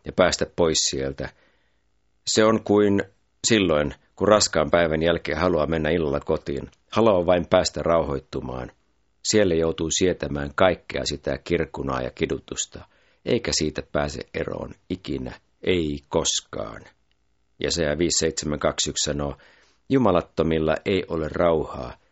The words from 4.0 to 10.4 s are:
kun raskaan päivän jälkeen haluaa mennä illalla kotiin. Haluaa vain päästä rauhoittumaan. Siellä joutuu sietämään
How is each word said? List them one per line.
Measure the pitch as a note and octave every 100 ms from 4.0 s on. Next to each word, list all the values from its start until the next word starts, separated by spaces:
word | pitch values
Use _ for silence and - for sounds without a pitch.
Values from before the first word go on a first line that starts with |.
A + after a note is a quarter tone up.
| _ -
kun | F#2+
raskaan | G#2+ - E2 D2
päivän | E2+ E2+ D#2+
jälkeen | E2 E2 - D#2
haluaa | F2+ E2+ D2
mennä | E2 D2+
illalla | F2 D#2 C#2
kotiin. | - D#2 - C#2 - _ _
Haluaa | - A2+ F#2 E2+
vain | F2+ E2
päästä | F#2 F2+ -
rauhoittumaan. | D#2 E2 D2+ C#2 - - C2 B1+ B1 - _ _ _ _
Siellä | - G#2+ G2
joutuu | E2 E2 D#2+ D#2+
sietämään | - F#2 E2+ D2+ C#2+